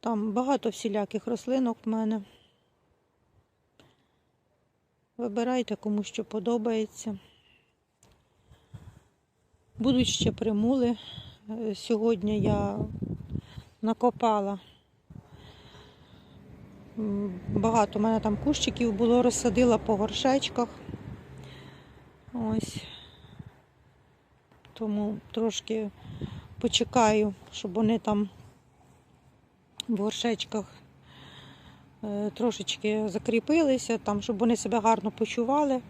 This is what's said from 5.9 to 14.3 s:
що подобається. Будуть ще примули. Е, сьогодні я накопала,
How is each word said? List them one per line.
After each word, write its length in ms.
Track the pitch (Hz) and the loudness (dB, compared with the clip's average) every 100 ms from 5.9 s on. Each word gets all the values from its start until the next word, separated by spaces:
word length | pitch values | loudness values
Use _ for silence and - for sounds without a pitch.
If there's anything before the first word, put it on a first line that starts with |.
| 208 | -2
що 220 | 202 - | -2 -6
подобається. 960 | 220 214 196 233 220 226 214 - - 196 - _ _ _ _ _ _ _ _ _ _ _ _ - _ - - - _ _ _ _ _ _ _ - | -6 -4 0 0 0 0 -2 -6 -10 -10 -12 _ _ _ _ _ _ _ _ _ _ _ _ -20 _ -20 -20 -20 _ _ _ _ _ _ _ -2
Будуть 280 | 233 254 254 | 2 4 2
ще 260 | - - | 2 0
примули. 640 | 196 220 208 226 269 240 226 - - - - 208 | 0 0 2 2 4 2 0 -6 -18 -18 -20 -12
Е, 240 | 220 220 | -8 -6
сьогодні 680 | 196 - 226 226 226 208 214 | -6 -2 2 2 2 0 2
я 380 | 208 208 202 202 220 - - - - - - - - _ | 4 4 2 -2 -6 -6 -6 -8 -6 -8 -8 -18 -20 _
накопала, 760 | 214 226 247 233 233 | -2 2 2 2 2